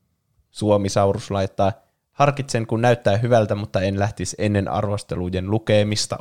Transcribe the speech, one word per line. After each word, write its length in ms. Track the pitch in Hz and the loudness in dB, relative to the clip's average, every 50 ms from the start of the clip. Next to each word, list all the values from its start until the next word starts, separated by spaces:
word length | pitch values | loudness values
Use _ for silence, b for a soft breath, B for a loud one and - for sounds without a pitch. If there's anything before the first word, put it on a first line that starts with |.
| _ _ _ _ _ _ _ _ _ _ | _ _ _ _ _ _ _ _ _ _
Suomisaurus 800 | _ - 107 104 104 101 98 98 - 104 101 98 98 110 - - | _ -2 2 2 2 2 2 0 0 2 2 2 0 -2 -6 -6
laittaa, 420 | 101 98 95 98 - - 101 98 98 - _ _ _ _ _ _ | -4 -4 -4 -4 -2 0 0 0 0 -4 _ _ _ _ _ _
"Harkitsen, 540 | _ - 143 143 139 139 135 - - 117 113 | _ 0 2 2 2 0 -4 -4 -4 -4 -4
kun 140 | - 117 110 | -2 -2 0
näyttää 340 | 117 120 120 120 - 107 101 | 2 2 2 2 2 0 2
hyvältä, 380 | 104 120 117 120 113 110 98 110 | 2 2 2 4 4 2 2 -2
mutta 260 | 104 101 - - 101 | -4 -4 -4 -4 -2
en 180 | 92 98 98 98 | -2 -2 0 0
lähtisi 380 | 101 101 - - 90 - - - | -2 -2 -2 -6 -8 -8 -4 -2
ennen 300 | 104 104 104 101 98 - | 0 0 2 2 0 0
arvostelujen 800 | 62 92 104 101 101 98 - - - 82 90 90 92 92 92 95 | -2 -2 -2 -2 -4 -6 -6 -6 -6 -4 -4 -4 -4 -4 -2 -2
lukemista 640 | 104 113 - - 107 107 104 104 107 104 - - - - | -2 -2 2 2 2 2 2 2 0 -4 -4 -4 -8 -8